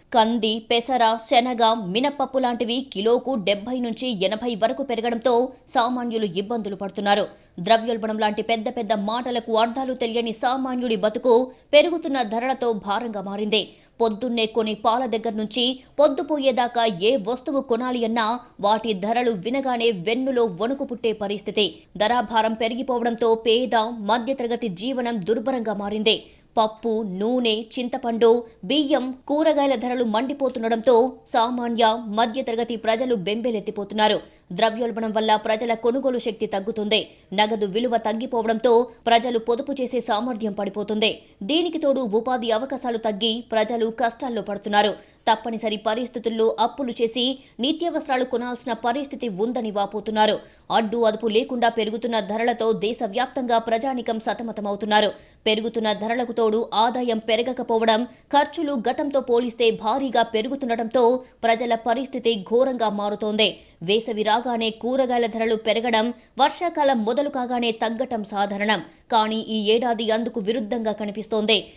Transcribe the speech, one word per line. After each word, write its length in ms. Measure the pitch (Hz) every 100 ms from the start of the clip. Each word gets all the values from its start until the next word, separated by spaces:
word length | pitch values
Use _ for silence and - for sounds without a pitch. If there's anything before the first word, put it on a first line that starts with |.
| -
కంది, 460 | 240 220 233 220 226
పెసర, 580 | - 233 233 254 226 226 -
శనగ, 420 | 247 247 240 226 233 180
మినపప్పు 540 | 202 285 285 262 269
లాంటివి 480 | 247 233 233 240 262
కిలోకు 420 | 190 214 240 247 262
డెబ్బై 440 | 180 202 220 254
నుంచి 460 | 233 226 254 208 190
ఎనభై 300 | 214 247 220
వరకు 280 | 226 262
పెరగడంతో 640 | 277 226 240 233 254 240 254 - -
సామాన్యులు 560 | 262 233 247 240 226 208
ఇబ్బందులు 500 | 170 202 233 202 196
పడుతున్నారు. 520 | 196 196 202 208 180 - _ -
ద్రవ్యోల్బణం 600 | 175 226 233 226 214 220
లాంటి 220 | 214 208
పెద్ద 280 | 220 226 226
పెద్ద 240 | 240 214
మాటలకు 640 | 214 202 233 247 240 233 220
అర్థాలు 360 | 233 240 262
తెలియని 400 | 254 233 226 233
సామాన్యుడి 600 | 220 254 262 262 254 240 214
బతుకు 560 | 214 240 254 247 254 - _
పెరుగుతున్న 500 | 294 349 330 320 269
ధరలతో 500 | 226 220 254 254 240
భారంగా 480 | 220 208 202 240 208
మారింది. 480 | 190 202 214 214 - - _ -
పొద్దున్నే 440 | 233 202 254 233 220
కొని 280 | 226 214
పాల 320 | 208 233 233 254
దగ్గర 280 | 220 226
నుంచి 460 | 214 214 254 240 262 - -
పొద్దుపోయేదాకా 840 | 294 277 294 302 269 240 240 233 226
ఏ 300 | 175 202 262
వస్తువు 460 | 190 254 320 277
కొనాలి 440 | 269 226 254 247 226
అన్నా 340 | 233 214 240 - -
వాటి 320 | 196 220 226
ధరలు 380 | 196 202 240 247
వినగానే 600 | 214 196 269 262 240 233
వెన్నులో 540 | 196 165 240 262 247 226
వణుకు 380 | 170 226 277
పుట్టే 300 | 277 233 226
పరిస్థితి. 640 | 214 202 202 214 208 202 - - -
ధరాభారం 560 | 208 240 214 226 220
పెరిగిపోవడంతో 800 | 220 226 240 262 240 233 226 226 226
పేద, 400 | 233 226 254 233
మధ్యతరగతి 920 | 220 233 202 240 226 269 240 233 233
జీవనం 580 | 170 233 254 240 233 175
దుర్భరంగా 480 | 233 226 269 220
మారింది. 520 | 202 202 214 214 180 - - _ -
పప్పు, 460 | 220 220 233 220 220
నూనె, 560 | 180 214 254 240 214 220 -
చింతపండు, 640 | 240 254 240 226 233 240 233 - 180
బియ్యం, 500 | 285 277 277 254 254 -
కూరగాయల 480 | 294 320 294 277 247
ధరలు 280 | 247 247
మండిపోతుండడంతో 1080 | 226 214 262 285 262 247 226 226 220 233 254 - -
సామాన్య, 640 | 254 233 247 240 226 226 226 226
మధ్యతరగతి 720 | 214 240 233 254 226 233 226
ప్రజలు 400 | 220 226 254 233
బెంబేలెత్తిపోతున్నారు. 1040 | 175 220 240 220 220 208 196 208 214 202 - - -
ద్రవ్యోల్బణం 580 | 175 220 220 240 226 226
వల్ల 240 | 214 220 214
ప్రజల 380 | 220 214 233
కొనుగోలు 440 | 226 240 254 262 247
శక్తి 280 | 226 214 220
తగ్గుతుంది. 640 | 196 202 220 214 214 - - -
నగదు 320 | 190 214 220 202
విలువ 320 | 196 247 226
తగ్గిపోవడంతో 920 | 226 220 247 233 220 220 254 233 247 - -
ప్రజలు 340 | 233 247 233
పొదుపు 320 | 226 240 269
చేసే 280 | 277 247 247
సామర్థ్యం 540 | 226 208 247 220 214
పడిపోతుంది. 680 | 202 196 202 202 214 214 - - -
దీనికి 340 | 196 311 349 320
తోడు 240 | 294 262
ఉపాధి 500 | 247 214 233 254 226
అవకాశాలు 460 | 220 269 262 247 226
తగ్గి 460 | 220 202 226 226 -
ప్రజలు 420 | 220 214 233 226 226
కష్టాల్లో 420 | 233 226 269 226
పడుతున్నారు. 480 | 202 196 214 208 208 180 - _ -
తప్పనిసరి 460 | 220 240 226 220 208
పరిస్థితుల్లో 800 | 214 220 247 240 233 220 220 220
అప్పులు 320 | 226 - 262 233
చేసి 380 | 226 254 247 269 - -
నిత్యావసరాలు 640 | 254 311 339 302 - 262
కొనాల్సిన 500 | 262 240 247 240 254
పరిస్థితి 560 | 226 240 254 285 254 240
ఉందని 420 | 180 226 247 220
వాపోతున్నారు. 680 | 202 202 214 208 214 214 190 - - -
అడ్డు 260 | 190 220 233
అదుపు 300 | 220 214 226
లేకుండా 420 | 208 269 247 233
పెరుగుతున్న 500 | 233 214 226 233 226
ధరలతో 520 | 190 220 240 233 226
దేశవ్యాప్తంగా 840 | 196 202 233 226 208 254 294 247 226
ప్రజానికం 640 | 233 226 269 254 233 220
సతమతమవుతున్నారు. 920 | 220 208 233 214 202 202 208 214 208 - - _ 220
పెరుగుతున్న 480 | 214 226 233 214
ధరలకు 380 | 202 214 247 247
తోడు 380 | 233 226 220 233
ఆదాయం 440 | 196 233 247 247 220
పెరగకపోవడం, 840 | 226 220 240 247 233 226 226 220
ఖర్చులు 720 | 247 - - 285 294 339 294 285 233
గతంతో 300 | 262 302 277
పోలిస్తే 520 | 254 240 247 - 226
భారీగా 500 | 214 214 262 269 233
పెరుగుతుండటంతో 1000 | 226 220 247 285 247 233 226 254 233 254 - _
ప్రజల 320 | 226 226 240 226
పరిస్థితి 720 | 240 233 262 254 226 226 180
ఘోరంగా 400 | 226 262 247 220
మారుతోంది. 680 | 202 202 202 214 214 208 - - -
వేసవి 400 | 170 214 226 214
రాగానే 460 | 214 220 247 226 226
కూరగాయల 560 | 220 226 262 254 247 233
ధరలు 300 | 226 226 220
పెరగడం, 580 | 220 208 240 220 233 233 _ -
వర్షాకాలం 680 | 294 302 349 330 277 247 214
మొదలు 240 | 247 285
కాగానే 420 | 277 247 247 233
తగ్గటం 520 | 226 226 226 254 226
సాధారణం. 580 | 202 202 202 196 208 202 160 - -
కానీ 280 | 233 214 220
ఈ 320 | - 220 208
ఏడాది 400 | 233 240 226 220
అందుకు 280 | 220 233 226
విరుద్ధంగా 520 | 196 247 208 240 220
కనిపిస్తోంది. 760 | 214 208 208 208 220 214 208 -